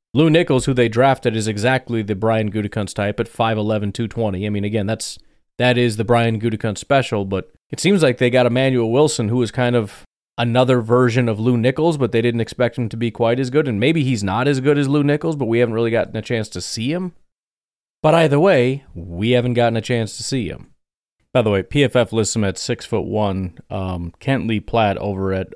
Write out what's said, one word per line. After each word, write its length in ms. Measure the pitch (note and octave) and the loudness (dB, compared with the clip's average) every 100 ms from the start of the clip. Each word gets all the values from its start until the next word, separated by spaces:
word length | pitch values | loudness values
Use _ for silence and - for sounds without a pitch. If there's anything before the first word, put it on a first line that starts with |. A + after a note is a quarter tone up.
| _ | _
Lew 160 | A#2+ D#3+ | 2 4
Nichols, 340 | D#3 F3 C3 | 4 4 2
who 80 | C3 | 2
they 160 | B2 A#2 | 2 2
drafted, 480 | A2 C3+ C3 B2 A2 | 4 2 2 0 -2
is 100 | G#2+ | -2
exactly 560 | G#2 A#2 C3 - A#2 | -2 0 0 -2 -4
the 140 | G#2 G2 | -4 -2
Brian 340 | A2 A2 G#2+ | 0 0 0
Gutekunst 440 | G#2+ G#2 - G2 | -4 -4 -6 -6
type 260 | - G2+ G#2 | -4 -4 -4
at 80 | A#2 | -6
five 300 | - A2+ A2 | -2 0 0
eleven, 340 | G#2+ G#2+ G2+ | 0 -2 -4
two 160 | G2 A2+ | -4 -6
twenty. 380 | A#2 A2 F#2 G#2 | -4 -4 -4 -4
I 20 | |
mean, 160 | G#2 | -4
again, 220 | G#2 A2 G2+ | -2 -2 -2
that's, 320 | A2 - - - _ _ - | -4 -8 -14 -20 _ _ -2
that 180 | B2 B2 | 0 2
is 200 | B2 G#2+ | 2 0
the 80 | |
Brian 360 | G#2+ A#2+ A#2 A2+ | 0 2 2 0
Gutekunst 380 | A2+ A2 A2+ G2 | -2 -2 -4 -6
special, 480 | - C#3 B2+ G#2+ G2 | 0 0 0 -2 -2
but 260 | F#2+ - _ _ | -4 -6 _ _
it 80 | C3 | -2
seems 240 | E3+ G3 | 2 4
like 140 | D#3 A#2+ | 4 2
they 140 | B2 | 2
got 160 | B2+ B2 | 4 4
Emmanuel 440 | A#2+ C3+ B2+ A2+ | 2 2 0 2
Wilson, 380 | B2 D3+ - - | 2 2 0 -2
who 140 | B2 | 0
is 80 | A2+ | 0
kind 260 | - B2 A#2+ | 0 0 0
of 280 | G#2 - - _ _ - | -2 -8 -20 _ _ -4
another 420 | A#2+ A#2+ B2+ B2+ | 0 2 4 2
version 480 | A2 B2 B2 A#2 A#2+ | 4 4 4 2 0
of 100 | G#2 | 0
Lew 200 | A2+ A#2+ | 0 2
Nichols, 400 | A#2 C3+ D#3+ D3+ | 0 0 0 0
but 120 | A#2+ | 0
they 120 | A2+ | 0
didn't 180 | A#2 A#2 | 0 -2
expect 380 | A2 - A#2+ - | -4 -2 -2 -2
him 100 | A2+ | -6
to 80 | A2+ | -4
be 140 | A#2 | -6
quite 280 | - A2+ B2 | 0 0 0
as 120 | C3 | 0
good, 180 | C3+ D3 | 0 0
and 100 | G#2 | 0
maybe 240 | B2+ E3 | 0 2
he's 220 | C3 A#2+ | 0 0
not 240 | G2 G2+ C3 | -2 0 0
as 120 | C3+ | 0
good 180 | C3 C#3+ | 2 2
as 100 | C3+ | 2
Lew 160 | D3 | 2
Nichols, 320 | C#3+ D3 E3 D#3 | 2 0 -2 -4
but 100 | A#2 | 0
we 120 | A#2 | 2
haven't 160 | A#2+ | 2
really 160 | A2 A#2 | 0 0
gotten 260 | A2+ - A2 | 0 -2 -6
a 60 | |
chance 260 | G#2 A#2 G#2+ | -4 -4 -4
to 120 | - | -8
see 300 | - - A#2 | -10 -6 -6
him. 220 | E3+ F#3 - _ _ _ _ _ _ _ _ | -6 -8 -12 _ _ _ _ _ _ _ _
But 120 | D#3 | 2
either 260 | D#3+ D#3+ C#3+ | 4 4 4
way, 460 | F#3 D#3 B2 C#3 - | 4 4 2 -2 -8
we 380 | - F2 E2+ A2 | -16 -10 -4 2
haven't 220 | B2 B2 | 2 2
gotten 220 | A#2+ A#2 A2+ | 2 2 0
a 60 | |
chance 340 | G#2+ B2 G#2+ - | -2 -2 -4 -8
to 60 | |
see 260 | A#2 C3+ F2+ | -6 -4 -4
him. 240 | - - _ _ _ _ _ _ | -8 -16 _ _ _ _ _ _
By 80 | C3+ | 0
the 80 | A2 | 2
way, 120 | G2 | 0
P 220 | F#2 C#3+ | 0 0
F 100 | C3+ | 2
F 180 | B2 A2+ | 2 0
lists 220 | A2+ G#2 | 0 -2
him 100 | A#2 | -2
at 120 | G2+ F#2 | -2 -4
six-foot-one. 1040 | - A#2+ - G#2+ F2+ G#2 G#2 F#2+ F#2 - - | -6 -8 -4 -4 -2 -2 -2 -2 -6 -10 -12
Um, 460 | G2 F#2+ F2+ E2+ - | -8 -6 -6 -10 -8
Kent 280 | - C3+ G2 | -4 -2 -2
Lee 140 | G#2+ | -4
Platt 360 | - A#2 G#2+ G2 | -2 0 0 0
over 380 | G2+ F#2+ F#2+ | -4 -4 -2
at 180 | F#2+ F#2 | -4 -6